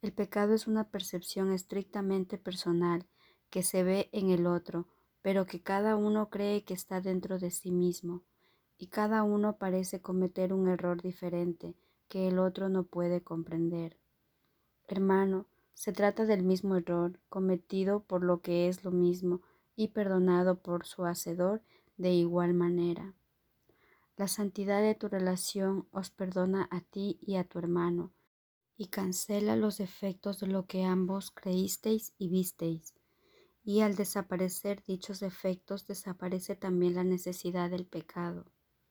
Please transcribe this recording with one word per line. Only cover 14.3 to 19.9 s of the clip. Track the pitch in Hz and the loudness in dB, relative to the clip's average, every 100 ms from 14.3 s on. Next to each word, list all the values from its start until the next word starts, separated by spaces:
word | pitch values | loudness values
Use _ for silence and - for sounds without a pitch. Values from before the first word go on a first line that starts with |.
| _ _ _ _ _ - | _ _ _ _ _ -6
Hermano, | 190 190 190 196 190 - _ _ - | 0 4 4 4 0 -4 _ _ -10
se | - | -6
trata | 190 202 202 220 | 2 2 2 2
del | 202 | 4
mismo | 185 185 196 185 | 4 2 2 0
error | 170 175 175 180 - | 2 0 0 -4 -10
cometido | - 190 180 - 190 190 208 | -2 0 0 0 0 2 0
por | - 180 | 0 0
lo | 180 170 | 2 2
que | - 175 175 | 2 2 2
es | 180 | 0
lo | 185 | -2
mismo | 180 175 180 180 180 - _ _ - | 4 4 2 0 -2 -4 _ _ -4
y | |
perdonado | 214 | -2